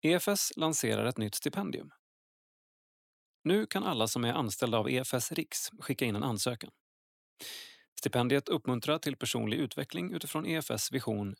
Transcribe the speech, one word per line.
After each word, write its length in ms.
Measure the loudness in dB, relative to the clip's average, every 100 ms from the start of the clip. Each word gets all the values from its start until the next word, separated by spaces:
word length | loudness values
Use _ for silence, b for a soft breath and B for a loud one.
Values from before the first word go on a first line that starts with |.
E 100 | 4
F 160 | 4 4
S 240 | 2 0 0
lanserar 480 | 0 2 2 2
ett 140 | 2 0
nytt 160 | -2
stipendium. 580 | -2 -2 -2 -4 -6 -10 -20 _ _ _ _ _ _ _ _ _ _ _ _ _ _
Nu 220 | 4 4 4
kan 180 | 0
alla 240 | 0 2 2
som 160 | 2
är 80 | 2
anställda 460 | 2 0 0 2 2
av 120 | 2
E 80 | 0
F 160 | 0
S 180 | -2 -2
Riks 380 | -4 -4 -4 -6 -8
skicka 260 | -4 0
in 120 | 0 0
en 60 |
ansökan. 480 | 0 0 -2 -4 -10 _ _ _ _ _ _ _ B B B B B -4
Stipendiet 500 | 0 2 4 2 2
uppmuntrar 500 | -2 0 -2 0 0
till 180 | -2 -4
personlig 400 | -2 0 0 0
utveckling 580 | -2 -4 -6 -4 -4
utifrån 320 | -4 -4 -4 -2
E 100 | -2
F 140 | -2
S 220 | -4 -2
vision, 440 | -2 -2 -2 -2